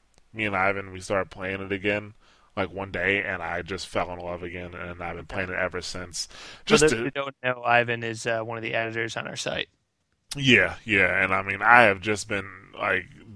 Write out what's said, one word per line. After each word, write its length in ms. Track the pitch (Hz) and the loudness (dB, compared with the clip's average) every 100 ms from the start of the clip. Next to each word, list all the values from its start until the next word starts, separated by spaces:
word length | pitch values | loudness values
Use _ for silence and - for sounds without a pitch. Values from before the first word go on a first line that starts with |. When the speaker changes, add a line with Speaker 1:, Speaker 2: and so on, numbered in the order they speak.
| _ _ _ | _ _ _
Speaker 1:
me 140 | 110 107 | -6 -2
and 100 | 95 | 2
Ivan, 360 | 95 98 98 | 2 0 -6
we 80 | 92 | -10
started 280 | 92 98 90 | -4 -2 -2
playing 320 | - 92 98 | -6 -6 -6
it 100 | 95 | -4
again, 420 | 98 104 104 104 107 _ _ _ - | -2 0 -2 -4 -16 _ _ _ -6
like, 140 | 92 | -6
one 180 | 90 95 | -6 -6
day, 320 | 92 90 98 | -2 2 2
and 200 | 101 92 | 0 -4
I 180 | 82 87 | -4 -6
just 260 | 85 95 - | -6 -8 -4
fell 240 | 107 87 | -2 -2
in 60 | 87 | -4
love 240 | 87 87 | -8 -8
again, 300 | 87 90 90 | -8 -10 -10
and 300 | 87 90 87 | -10 -12 -10
I've 140 | 87 85 | -10 -10
been 100 | 85 | -10
playing 240 | 101 90 | -8 -6
it 60 | 90 | -4
ever 260 | 90 87 | -4 -4
since. 440 | 85 92 90 - - - - - | -8 -10 -10 -10 -10 -12 -18 -12
Speaker 2:
For 60 | - | 0
Speaker 1:
Just 140 | 214 | 4
Speaker 2:
those 100 | 151 | 4
Speaker 1:
to 40 | 113 | 2
Speaker 2:
who 140 | 131 | -2
don't 240 | 139 139 - | -6 -8 -6
know, 200 | 127 123 120 | -4 -2 4
Ivan 360 | 120 117 117 | 4 4 -2
is, 240 | 117 113 120 | -4 -6 -2
uh, 140 | 113 | -2
one 160 | 113 117 | -4 -6
of 60 | |
the 100 | 113 | -4
editors 420 | 120 113 113 113 120 | -2 -2 -4 -4 -6
on 100 | - | -8
our 100 | - | -6
site. 320 | - - - _ _ _ _ _ - | -4 -4 -6 _ _ _ _ _ -12
Speaker 1:
Yeah, 420 | 143 135 113 87 82 - | -2 6 6 6 0 0
yeah, 360 | 101 92 92 | 4 4 4
and 120 | 95 | 2
I 80 | 95 | 2
mean, 180 | 98 98 | 0 2
I 220 | 104 120 | 8 10
have 180 | 113 98 | 10 6
just 280 | 101 104 - | 0 -2 -2
been, 200 | 101 98 95 101 - | -6 -6 -12 -18 -4
like, 260 | 104 95 87 - 110 | 0 0 -2 -14 -20